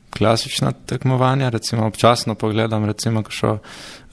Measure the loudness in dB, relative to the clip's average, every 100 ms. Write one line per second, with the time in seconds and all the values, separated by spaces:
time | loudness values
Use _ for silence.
0 | -12 0 2 2 -2 -2 -2 -4 -6 -2
1 | 0 2 2 2 0 -2 -2 -2 -2 4
2 | 4 4 0 -2 -2 0 0 0 0 -2
3 | -2 -2 -4 -2 0 -2 -6 -18 -18 -20
4 | -6